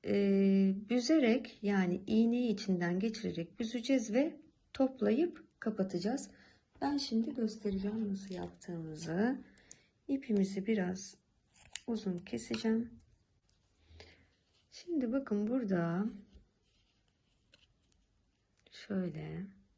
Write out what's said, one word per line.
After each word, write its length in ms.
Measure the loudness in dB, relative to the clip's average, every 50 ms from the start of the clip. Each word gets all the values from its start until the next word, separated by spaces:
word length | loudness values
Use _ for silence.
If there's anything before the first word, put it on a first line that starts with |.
| -2
e, 100 | 0 2 4 4 6 6 6 6 6 6 6 6 4 4 0 -2 0
büzerek, 680 | 0 0 4 4 4 6 6 6 4 4 0 -6 -14 -4 -2
yani 400 | 2 2 4 4 2 0 -2 -2
iğneyi 460 | 2 4 4 6 6 4 2 2 0 0
içinden 480 | -2 0 0 0 2 2 0 0 0
geçirerek 600 | 0 -2 -4 -4 -6 -4 -4 -4 -6 -8 -6 -6
büzeceğiz 520 | -6 -4 -4 -6 0 2 2 2 2 2 2
ve 280 | 2 2 0 -2 -8 -20 -20 _ _ _ _ _
toplayıp 800 | 0 0 0 2 0 0 2 2 2 2 0 -2 -8 -18 _ _ _
kapatacağız. 720 | -6 -6 -2 -2 -2 -2 -2 -2 -2 -2 -2 -4 -6 -10 -16 -20 -20 -20 _ _ _ _ _ -6
Ben 160 | -4 -2 -2
şimdi 380 | -2 -2 0 0 0 0 0 -2
göstereceğim 760 | -2 -2 -2 -2 -4 -4 -2 -2 0 -2 -2 -2 -2 -2 -2
nasıl 260 | -4 -4 -6 -8 -8
yaptığımızı. 1040 | -8 -8 -10 -12 -14 -12 -8 -8 -8 -6 -8 -10 -10 -6 -4 0 2 2 2 0 -2 -8 -16 -20 -20 -20 _ -20 _ _ _ _ _ _ -4
İpimizi 580 | -4 -4 0 0 2 2 2 2 0 -4 -2
biraz 500 | 0 0 0 0 -2 -4 -6 -10 -12 -14 _ _ _ _ _ _ _ _ -20 -20 -16 _ -12 _
uzun 320 | -4 -6 -4 -2 -4 -4 -4
keseceğim. 840 | -6 -8 -8 -8 -6 -6 -6 -2 0 0 0 0 0 -4 -10 -20 _ _ _ _ _ _ _ _ _ _ _ _ _ _ _ _ _ _ -20 -20 -20 -20 -20 _ _ _ _ _ _ _ _ _ _ _
Şimdi 420 | -20 -20 -8 -4 -2 0 0 0 0
bakın 340 | -2 -2 -2 -4 -4 -2
burada 600 | -2 -2 -2 0 0 0 0 2 0 0 -2 -2 -4 -6 -10 -18 _ _ -20 _ _ _ _ _ _ _ _ _ _ _ _ _ _ _ _ _ _ _ _ _ _ _ _ _ _ _ _ _ _ _ _ _ _ _ _ _ _ _ _ _ _ _ _ _ _
şöyle 760 | -20 -20 -10 -4 -4 -2 -2 -2 -6 -8 -10 -8 -8 -10 -10 -12 -14 -20 -20 _ _